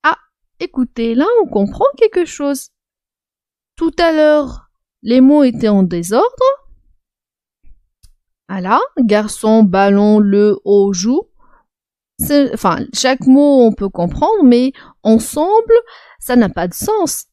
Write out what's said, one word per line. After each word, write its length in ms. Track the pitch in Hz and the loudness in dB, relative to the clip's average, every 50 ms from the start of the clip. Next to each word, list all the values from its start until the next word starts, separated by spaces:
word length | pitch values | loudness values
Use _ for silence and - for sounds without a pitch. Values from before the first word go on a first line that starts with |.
| - | 0
Ah, 140 | 302 320 - _ _ _ _ _ _ _ _ | -2 -4 -4 _ _ _ _ _ _ _ _
écoutez, 560 | 233 - - 262 254 240 _ - 226 233 226 | -14 -10 -6 -6 -6 -6 _ -8 -6 -4 -2
là, 100 | 247 294 403 480 466 392 | -2 -2 0 0 0 -2
on 40 | 262 | -2
comprend 380 | - 208 202 202 - - 453 554 571 - | -2 -4 -4 -4 -4 -2 -4 -4 0 0
quelque 280 | 466 440 - 370 349 | -2 0 0 -2 -6
chose. 440 | - - - 285 285 285 262 - _ _ _ _ _ _ _ _ _ _ _ _ _ _ _ _ _ _ _ _ _ _ | -6 -8 -8 -6 -6 -6 -6 -10 _ _ _ _ _ _ _ _ _ _ _ _ _ _ _ _ _ _ _ _ _ _
Tout 160 | - 330 330 - - | -6 -6 -6 -4 -2
à 120 | 339 330 | -2 -2
l'heure, 600 | 320 302 302 302 302 302 285 254 - - _ _ _ _ _ _ _ _ | 0 2 2 2 2 0 -2 -4 -10 -16 _ _ _ _ _ _ _ _
les 200 | _ 208 233 254 | _ 0 2 4
mots 220 | 262 269 294 302 285 | 4 6 4 4 2
étaient 240 | 254 233 240 247 214 | 2 0 -2 -2 0
en 160 | 208 196 190 | 0 0 0
désordre. 440 | 175 175 170 170 175 208 247 381 494 523 - 508 523 539 - _ - - _ _ _ _ _ _ _ _ _ _ _ _ _ _ _ _ _ _ - - _ _ _ _ _ _ _ _ _ _ _ _ _ _ _ | 0 -2 -6 -6 -2 -2 0 0 -2 -2 -2 -2 -2 -2 -4 _ -20 -20 _ _ _ _ _ _ _ _ _ _ _ _ _ _ _ _ _ _ -20 -20 _ _ _ _ _ _ _ _ _ _ _ _ _ _ _
Voilà, 320 | 196 196 180 185 220 320 466 554 _ 330 | -12 -10 -4 -2 0 0 -2 -4 _ -2
garçon, 640 | 254 214 208 208 208 214 - - - 220 220 226 220 | 0 0 0 0 -2 -4 -10 -4 0 2 2 4 4
ballon, 560 | 196 175 190 196 202 202 202 208 208 214 214 | 2 2 2 2 2 2 2 2 2 2 2
le, 380 | 214 202 196 202 208 214 202 - _ | 2 2 2 2 2 2 0 -2 _
au, 260 | - 202 202 196 202 196 | 0 2 2 2 0 -2
joue. 300 | 175 185 220 262 330 440 _ _ _ _ _ _ _ _ _ _ _ _ _ _ _ _ _ _ _ | -4 -4 -2 -2 -4 -4 _ _ _ _ _ _ _ _ _ _ _ _ _ _ _ _ _ _ _
C'est, 360 | - - 294 285 277 262 - | -6 0 0 0 0 0 -4
enfin, 260 | - - 196 165 - - - - | -4 -2 -2 -2 -2 -6 -10 -8
chaque 320 | - - 254 269 262 - | -4 -2 -2 -2 0 2
mot, 400 | 262 262 277 294 294 285 262 240 | 2 4 4 4 4 4 4 4
on 80 | 226 202 | 2 2
peut 160 | - 202 196 | -2 -6 -8
comprendre, 540 | - - 170 175 143 - 302 349 453 415 320 | -6 -4 -6 -6 -4 -2 -2 -2 0 2 4
mais 300 | 254 240 240 254 269 269 - - - _ _ _ | 4 4 4 2 -2 -6 -8 -20 -20 _ _ _
ensemble, 720 | 220 220 226 226 - - 294 311 359 415 453 453 453 453 480 466 - - - _ _ - _ | 2 2 2 0 -4 -6 -4 -2 0 0 0 2 2 2 2 2 -2 -20 -20 _ _ -20 _
ça 160 | - - 247 | -8 -2 0
n'a 140 | 247 226 185 | 0 0 0
pas 180 | - - - 180 | -2 -6 -6 -6
de 60 | 175 | -8
sens. 520 | - - - 440 427 349 269 - - - _ | -8 -6 -4 -2 -2 -2 -4 -6 -10 -14 _